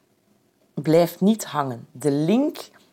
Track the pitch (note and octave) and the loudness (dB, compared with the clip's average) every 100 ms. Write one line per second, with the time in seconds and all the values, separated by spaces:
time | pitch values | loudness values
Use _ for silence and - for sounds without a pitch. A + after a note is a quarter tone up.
0 | _ _ _ _ _ _ _ - D3 E3 | _ _ _ _ _ _ _ -8 2 2
1 | E3+ - F#3+ A3 - D3+ C3+ A#2+ - B2+ | 2 2 0 0 -4 -6 -6 -8 -14 -6
2 | D3 C#3+ D#3 A#3 D4 - - _ _ | -2 0 2 2 0 -4 -14 _ _